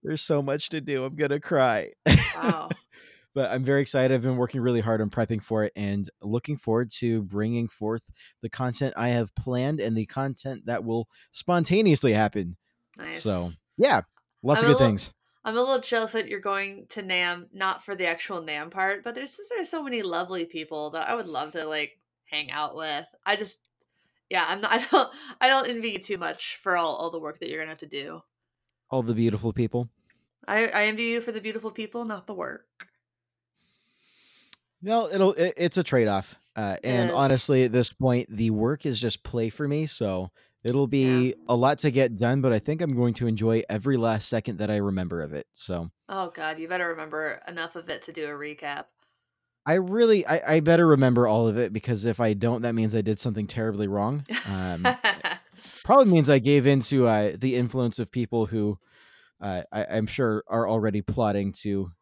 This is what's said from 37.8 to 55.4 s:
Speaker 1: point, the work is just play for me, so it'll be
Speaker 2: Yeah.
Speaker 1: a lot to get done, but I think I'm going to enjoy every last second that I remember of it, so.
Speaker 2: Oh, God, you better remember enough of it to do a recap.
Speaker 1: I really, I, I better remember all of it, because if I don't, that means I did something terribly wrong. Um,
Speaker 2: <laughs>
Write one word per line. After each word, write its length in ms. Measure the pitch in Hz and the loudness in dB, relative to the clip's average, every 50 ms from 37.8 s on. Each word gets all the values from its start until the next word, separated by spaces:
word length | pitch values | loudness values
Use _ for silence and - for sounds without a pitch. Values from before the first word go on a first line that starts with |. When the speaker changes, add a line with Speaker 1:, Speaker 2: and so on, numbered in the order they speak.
| 120 - | 2 2
Speaker 1:
point, 360 | - _ 135 131 123 123 - - 107 | -2 _ 0 2 2 2 -2 -4 -4
the 140 | 104 113 113 | -2 0 0
work 360 | 110 104 110 120 147 143 - | 2 2 2 0 0 -2 -4
is 140 | 147 123 107 | -4 -4 -2
just 240 | 120 117 - - _ | -2 -4 -4 -4 _
play 260 | - - 120 113 113 | -8 -4 -4 -4 -4
for 180 | - - 151 | -4 -4 -4
me, 180 | 143 143 151 156 | -2 -2 -2 -4
so 440 | 147 - - 120 101 95 92 92 92 _ _ _ _ _ _ _ | -4 -4 -4 -4 -2 -2 -4 -4 -8 _ _ _ _ _ _ _
it'll 240 | 113 123 139 139 | -2 0 2 2
be 420 | 123 143 139 131 131 127 127 123 127 | 2 2 2 4 4 4 4 2 0
Speaker 2:
Yeah. 40 | - - - | -2 -6 -2
Speaker 1:
a 80 | - 123 | 0 2
lot 240 | 120 123 135 - - | 4 4 2 2 2
to 120 | - 151 | 0 0
get 260 | 120 131 135 120 117 | 4 4 2 2 2
done, 240 | 95 117 117 127 139 | 0 0 2 2 2
but 100 | 131 131 | 2 2
I 80 | 117 107 | 2 2
think 220 | - - 151 160 | 0 -2 -4 -2
I'm 140 | 175 156 131 | -2 -2 2
going 180 | 120 123 123 110 | 2 2 2 2
to 120 | - 123 | 0 -2
enjoy 360 | 117 110 101 110 113 113 113 - - | -2 0 2 2 2 2 2 0 0
every 280 | 101 107 98 139 135 | -4 -2 0 0 0
last 300 | 123 113 113 110 107 - | 2 2 2 0 0 -2
second 300 | - - 113 104 - 110 | -2 -4 -4 -4 -4 -6
that 140 | 85 107 104 | -4 -2 -2
I 60 | 107 | 0
remember 440 | 104 101 101 95 92 90 87 87 85 | 0 0 0 0 -2 -2 -4 -4 -6
of 120 | 78 73 76 | -6 -6 -8
it, 120 | 73 - _ _ | -10 -10 _ _
so. 360 | - - - 92 87 82 85 _ _ _ - | -16 -8 -6 -6 -6 -6 -8 _ _ _ -10
Speaker 2:
Oh, 200 | 196 190 185 170 170 | -8 -6 -6 -8 -8
God, 260 | - 156 156 160 160 | -8 -8 -8 -6 -8
you 80 | 160 | -8
better 220 | 165 180 180 180 170 | -6 -4 -2 -2 -2
remember 520 | 165 160 156 156 151 156 156 151 123 - - | -4 -6 -8 -8 -6 -4 -4 -4 -6 -8 -12
enough 280 | - 175 170 165 165 - | -14 -8 -8 -8 -8 -8
of 140 | 170 165 170 | -14 -10 -8
it 120 | 151 - - | -10 -10 -10
to 80 | - | -14
do 140 | 156 175 156 | -10 -8 -8
a 60 | 147 | -8
recap. 540 | 147 143 147 151 151 147 156 147 143 147 151 _ _ _ _ _ _ _ _ _ _ _ _ _ _ _ _ | -8 -10 -10 -12 -12 -10 -10 -8 -8 -8 -10 _ _ _ _ _ _ _ _ _ _ _ _ _ _ _ _
Speaker 1:
I 100 | 143 160 | 0 2
really, 500 | 190 190 180 190 226 233 226 220 202 - | 2 2 0 2 4 6 6 6 4 4
I, 300 | - 151 165 - - 156 | 2 0 0 2 2 2
I 40 | 165 | 4
better 280 | 151 160 165 170 170 | 6 6 6 8 8
remember 400 | 160 151 135 135 127 123 117 123 | 8 8 8 8 6 6 6 6
all 200 | 113 107 113 117 | 6 4 4 4
of 100 | 113 101 | 4 2
it, 140 | 113 123 98 | 2 0 0
because 340 | 104 107 - - 120 101 101 | -2 -4 -2 -2 -4 0 0
if 140 | 117 110 - | -2 0 2
I 140 | 120 110 104 | 2 2 2
don't, 300 | 98 110 117 120 120 113 | 2 2 0 0 0 -2
that 100 | 120 117 | -2 0
means 220 | 113 110 110 104 | 0 0 2 2
I 60 | 113 | 0
did 180 | 101 107 107 101 | 0 0 -2 0
something 260 | - 123 104 107 104 | -2 -2 -2 -2 -4
terribly 420 | 98 - 120 110 110 104 101 107 | -4 -4 -2 -2 -2 -2 -2 -2
wrong. 360 | 98 101 104 101 113 139 147 139 - 226 - - 104 | -2 0 0 0 0 -2 -4 -6 -6 -6 -6 -4 -4
Um, 380 | 98 92 92 92 90 85 90 247 254 247 - 220 196 - - - 165 | -4 -4 -4 -4 -4 0 0 0 0 2 0 -2 -2 0 -6 -8 -8
Speaker 2:
<laughs> 480 | - | -8